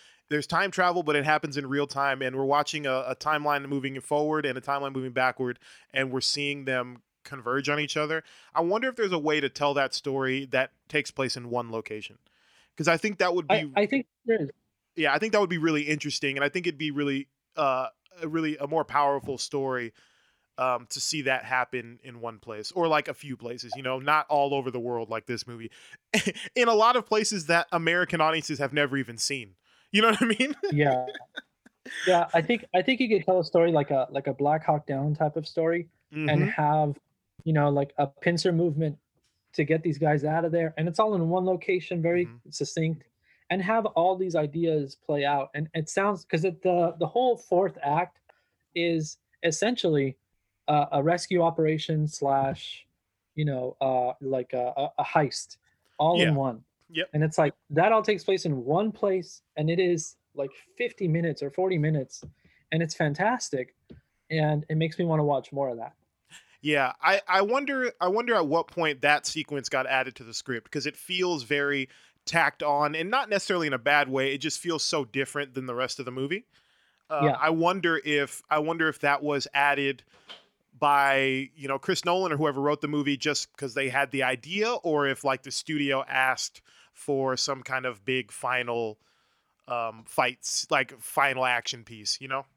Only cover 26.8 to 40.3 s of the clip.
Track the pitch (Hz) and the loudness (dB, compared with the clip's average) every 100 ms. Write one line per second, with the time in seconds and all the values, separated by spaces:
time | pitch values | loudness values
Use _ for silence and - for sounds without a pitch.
26.8 | 220 247 - 214 214 202 151 170 - 175 | 6 4 2 0 0 -4 2 2 2 0
27.8 | 165 175 175 170 156 160 147 139 139 147 | 2 0 0 2 2 2 -4 -4 -2 0
28.8 | 143 139 120 113 - 139 104 92 _ _ | 0 0 -6 -6 -6 -6 -10 _ _ _
29.8 | - 202 226 214 233 214 269 294 403 147 | -2 4 6 4 2 2 0 -2 -2 2
30.8 | 147 127 127 - - - - _ _ _ | 2 2 -2 -10 -16 -20 -20 _ _ _
31.8 | - - - 175 170 165 160 233 - 180 | -16 -4 4 4 4 2 2 -2 0 0
32.8 | 185 254 240 202 165 185 160 175 170 160 | 2 2 2 2 4 2 4 4 6 4
33.8 | 143 135 - 139 139 135 143 156 - 151 | 2 0 0 -2 -4 0 2 2 2 0
34.8 | - 135 147 151 151 160 151 - 165 170 | 0 -2 0 2 0 -2 -6 -2 0 0
35.8 | 170 _ _ 151 156 151 196 190 151 156 | -4 _ _ -4 0 2 2 2 2 4
36.8 | 151 139 _ _ _ _ 160 156 143 143 | 2 -2 _ _ _ _ 0 4 4 2
37.8 | 143 - 143 - - 170 185 165 170 147 | 0 -2 -2 0 0 2 2 2 2 0
38.8 | 156 - _ _ _ _ _ - 147 160 | -2 -4 _ _ _ _ _ -4 0 0
39.8 | 165 139 151 151 147 | 0 0 2 2 0